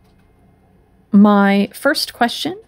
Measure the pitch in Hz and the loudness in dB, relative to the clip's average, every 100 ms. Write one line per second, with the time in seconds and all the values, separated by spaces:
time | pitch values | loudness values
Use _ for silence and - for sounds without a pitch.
0 | _ _ _ _ _ _ _ _ _ _ | _ _ _ _ _ _ _ _ _ _
1 | _ 202 208 202 196 196 202 - 277 294 | _ 4 4 4 2 0 -4 -4 -4 -4
2 | - - 240 - 294 392 | -6 -6 -6 -6 -10 -12